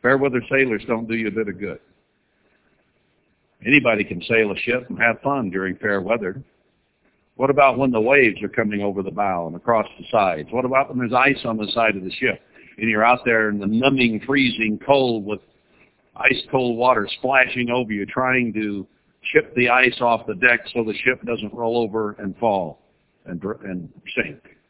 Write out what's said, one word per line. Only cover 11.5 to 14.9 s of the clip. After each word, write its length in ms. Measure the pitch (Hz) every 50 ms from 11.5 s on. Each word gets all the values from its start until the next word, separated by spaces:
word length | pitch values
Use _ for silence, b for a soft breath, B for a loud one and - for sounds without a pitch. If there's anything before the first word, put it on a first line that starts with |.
| 113
the 120 | 110 107 95
side 260 | - 117 113 110 98
of 80 | 98 92
the 80 | 92
ship 340 | - - 127 123 101 - _ B B B B B B B
and 120 | 107 113
you're 160 | 110 107 110
out 180 | 117 123 120 -
there 240 | 123 117 113 110 107
in 100 | 104 101
the 100 | 101 98
numbing, 520 | 110 113 127 139 139 135 127 117 110 104 -
freezing 520 | - 135 139 135 123 107 101 113 110 107 104
cold 460 | - -